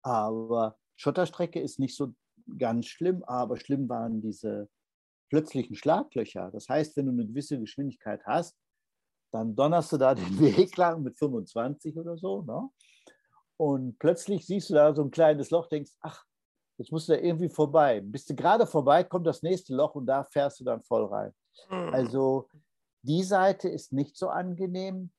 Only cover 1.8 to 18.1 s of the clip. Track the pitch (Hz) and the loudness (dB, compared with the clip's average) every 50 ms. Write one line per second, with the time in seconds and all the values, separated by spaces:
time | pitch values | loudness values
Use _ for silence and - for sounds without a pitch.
1.8 | 135 127 - - 147 127 - _ _ _ _ _ _ - - - 127 113 113 120 | -4 -4 -4 -6 -6 -6 -8 _ _ _ _ _ _ -16 -6 -2 -2 0 0 -2
2.8 | 110 - - - 165 180 185 180 - - 123 123 123 110 123 113 - - 139 139 | -4 -6 -8 -2 -2 0 0 -2 -4 -6 -4 -4 -2 -2 -4 -8 -2 -4 -2 -2
3.8 | 135 113 120 117 113 117 113 110 104 110 104 - - 107 104 104 104 - _ _ | -2 -4 -4 -4 -4 -4 -4 -4 -4 -6 -8 -6 -6 -6 -6 -6 -8 -12 _ _
4.8 | _ _ _ _ _ _ _ _ _ _ - 156 156 - - 135 120 - 104 - | _ _ _ _ _ _ _ _ _ _ 0 0 0 0 -4 -6 -4 -4 -10 -2
5.8 | - 143 165 196 294 - - 127 110 - - 98 90 92 101 107 - - 127 151 | 2 2 2 2 0 -2 -4 -4 -4 -4 -6 -10 -10 -10 -10 -14 -6 -2 0 0
6.8 | 156 156 - 147 139 135 123 120 117 104 113 139 139 - 147 127 110 107 - - | 0 0 -2 -2 -2 0 0 -2 -2 -2 -4 -8 -6 -4 -6 -6 -6 -8 -8 -6
7.8 | 143 139 - _ _ 110 104 - - 98 123 165 165 - _ _ _ _ _ _ | -6 -6 -8 _ _ -8 -8 -8 -4 -2 -2 -2 -2 -4 _ _ _ _ _ _
8.8 | _ _ _ _ _ _ _ _ _ _ - 117 113 117 107 117 139 151 170 170 | _ _ _ _ _ _ _ _ _ _ -6 -4 -4 -2 0 2 2 4 4 2
9.8 | 156 - 156 139 135 131 135 107 92 87 98 98 156 147 - 175 185 185 - - | 0 0 0 4 4 4 4 2 -2 -4 2 4 6 6 8 6 4 4 4 2
10.8 | 180 170 165 165 143 123 - - 151 143 127 113 95 - - 117 117 131 147 143 | 2 2 2 -2 -6 -8 -4 -4 -4 -2 -2 -4 -8 -6 -4 -4 -2 -2 -4 -8
11.8 | - 156 151 165 165 170 170 160 180 190 196 202 170 113 113 156 247 269 _ _ | -10 -12 -10 -10 -10 -10 -10 -8 -6 -6 -6 -6 -6 -8 -8 -8 -8 -10 _ _
12.8 | _ _ _ _ _ - _ _ _ _ _ _ _ _ _ _ 160 147 139 131 | _ _ _ _ _ -20 _ _ _ _ _ _ _ _ _ _ 0 0 0 0
13.8 | 127 127 113 _ - 156 175 170 - - 202 175 - - 185 202 - - 175 151 | -2 -6 -8 _ 2 2 2 2 -2 -6 -6 -6 -4 -4 -4 -4 -2 2 6 6
14.8 | 147 151 147 147 147 135 - - 165 151 151 143 135 - 160 170 165 - 156 151 | 6 6 6 2 -2 -2 2 4 6 6 6 4 0 0 0 -2 0 -2 -6 -6
15.8 | 147 - _ _ - 156 151 - _ _ _ _ _ _ _ _ _ _ _ - | -6 -8 _ _ -14 -14 -14 -14 _ _ _ _ _ _ _ _ _ _ _ -14
16.8 | 120 - 156 160 160 - 160 - - 170 170 160 180 160 - - 151 139 143 160 | -10 -6 -6 -6 2 2 2 4 4 0 0 0 -2 -4 0 0 0 4 6 6
17.8 | 147 139 117 104 95 101 | 6 6 4 0 -2 -8